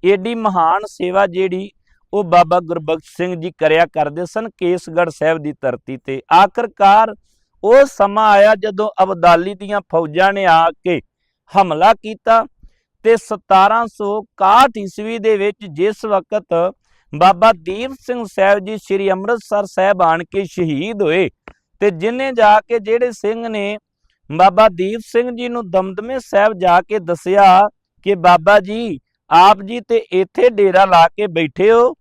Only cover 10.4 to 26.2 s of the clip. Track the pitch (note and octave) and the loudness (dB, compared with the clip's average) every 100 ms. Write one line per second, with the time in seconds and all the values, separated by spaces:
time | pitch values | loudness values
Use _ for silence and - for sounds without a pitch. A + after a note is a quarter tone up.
10.4 | F#3+ E3 E3 E3 - E3 - _ _ _ | 2 2 2 -2 -4 -4 -6 _ _ _
11.4 | _ G#3 F#3+ D#3 F#3 A3+ G#3+ A3 - A3+ | _ -2 0 2 2 2 -4 -10 0 0
12.4 | A3 _ - _ _ _ G#3+ A3+ - G#3 | 0 _ -20 _ _ _ 0 0 0 -10
13.4 | _ F#3+ G3 A3 A#3 _ G3+ G#3+ G#3 _ | _ 4 4 2 -4 _ -6 -6 -8 _
14.4 | F#3+ A3 C4+ A3 G3 - G#3+ A3+ G#3+ G#3+ | 2 4 4 0 -12 -10 -10 -4 -2 0
15.4 | G3+ G3+ G#3 D3 F#3+ G#3+ A3 G3 G3+ G#3+ | -2 -6 -14 -4 -4 -4 -4 -4 -2 -8
16.4 | F#3 E3+ F3 - _ _ _ D3+ F3+ F#3 | -4 -2 -2 -6 _ _ _ 2 2 4
17.4 | A3 G3 D#3+ G3 B3+ C4+ - B3 G#3+ - | 2 2 -4 -10 -10 -12 -10 -8 -8 -2
18.4 | G3 G3+ F#3+ G#3+ - G3 G3 F#3 G3+ A#3 | 0 0 -2 -12 -6 -4 -2 -2 -2 -6
19.4 | - G#3 G3+ - F#3+ F#3+ E3+ E3 F3 G3 | -4 -4 -4 -2 0 2 0 0 -4 -8
20.4 | G3 - E3+ C#3 F#3+ A3 F#3 E3+ F#3 _ | -8 -6 -4 -4 -6 -4 -2 0 -2 _
21.4 | - _ _ _ G#3 E3+ G3 B3 C4+ B3 | -20 _ _ _ -2 -2 -6 -4 -6 2
22.4 | G#3+ G#3+ - A#3 G#3 A#3 B3 A3 G#3 A3+ | 4 4 2 -6 -2 -2 -2 -4 -6 -6
23.4 | A#3 G#3+ G3+ G#3+ _ _ _ _ _ D#3 | -6 -6 -6 -10 _ _ _ _ _ 2
24.4 | F#3+ F#3 G#3+ F3 F#3+ A3+ G#3+ A#3 B3 A#3+ | 2 4 2 2 -6 -6 -4 -4 -4 -6
25.4 | B3 A#3+ G#3 F#3 F#3+ F#3 A3 C4 | -8 -8 -4 -4 -4 -8 -10 -10